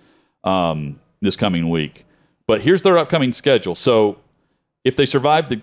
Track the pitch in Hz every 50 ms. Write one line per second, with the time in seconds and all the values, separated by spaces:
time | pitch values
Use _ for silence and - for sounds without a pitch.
0 | _ _ _ _ _ _ _ _ - 92 95 92 90 85 80 76 76 73 71 -
1 | _ _ _ - - 98 92 - 107 104 92 85 82 82 85 82 76 71 - -
2 | _ _ _ _ _ _ _ _ _ - 110 104 - 139 185 185 - 196 185 175
3 | 156 - - 165 135 127 117 - - 147 135 113 - 95 85 - - 135 120 110
4 | 107 104 98 - _ _ _ _ _ _ _ _ _ _ _ _ - 127 127 -
5 | 143 127 - 139 123 147 151 160 165 135 127 110